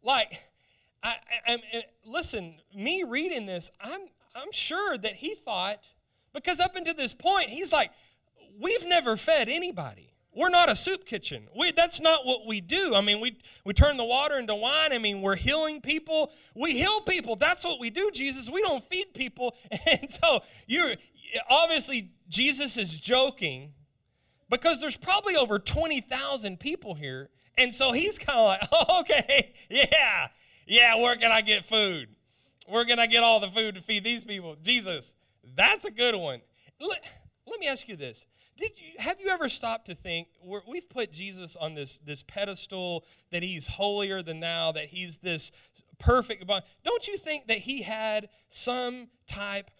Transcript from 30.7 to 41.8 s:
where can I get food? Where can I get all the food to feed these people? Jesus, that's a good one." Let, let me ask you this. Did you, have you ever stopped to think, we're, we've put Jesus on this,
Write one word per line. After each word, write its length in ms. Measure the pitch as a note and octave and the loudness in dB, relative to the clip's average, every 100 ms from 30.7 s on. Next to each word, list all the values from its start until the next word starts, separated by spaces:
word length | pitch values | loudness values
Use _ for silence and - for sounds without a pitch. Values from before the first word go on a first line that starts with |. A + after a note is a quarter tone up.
| A3+ A#3+ A3+ | 6 8 8
where 200 | A#3+ A#3+ | 4 4
can 160 | A#3 | 4
I 80 | A3 | 4
get 240 | G#3+ G#3 | 4 2
food? 460 | F3+ A3 G3+ E3 A#2 _ _ _ _ _ - | 2 2 2 0 -8 _ _ _ _ _ -4
Where 180 | G#3+ | -2
can 160 | A#3+ A#3+ | 2 2
I 60 | A#3 | 4
get 180 | A#3 | 6
all 160 | A#3 A3 | 6 4
the 80 | G3 | 2
food 260 | G3+ A3 | -2 -2
to 60 | F#3 | -4
feed 240 | E3+ G#3+ | -2 -2
these 200 | G3+ A#3+ | 0 -4
people? 320 | A#3 G3+ F3 D3+ | -6 -10 -10 -10
Jesus, 540 | D#3+ B3 F#3+ D#3+ B2 - _ _ A#2+ C3 | -2 0 0 -8 -10 -20 _ _ -14 2
that's 280 | G#3+ - | 2 2
a 60 | G#4 | -4
good 240 | A3 A#3+ | -2 0
one." 280 | G#3+ D#3+ B2+ _ _ _ _ | 0 -4 -8 _ _ _ _
Let, 240 | D#4+ F4+ - - _ _ | -8 -8 -10 -20 _ _
let 140 | - A4+ | -16 -6
me 80 | E4 | -4
ask 220 | C4+ - | -6 -8
you 80 | F3+ | -12
this. 300 | C3+ G#2+ - _ _ _ | -12 -14 -20 _ _ _
Did 240 | A4 - | -10 -10
you, 60 | - E4 | -20 -8
have 220 | A3+ F#4 | -6 -4
you 80 | G4 | -2
ever 200 | F#4 C#4+ | -2 -2
stopped 380 | - A#3 A3+ - | -2 -4 -6 -8
to 80 | |
think, 320 | E3+ F#3 E3 E3 _ | -16 -8 -8 -8 _
we're, 200 | F3+ G3+ G3+ | -14 -14 -10
we've 220 | D#4+ E4+ | -14 -10
put 220 | - A3 | -8 -8
Jesus 420 | D#3 G3 F#3 F3 | -8 -14 -12 -14
on 200 | E3+ D#3+ | -8 -8
this, 240 | D#3 | -6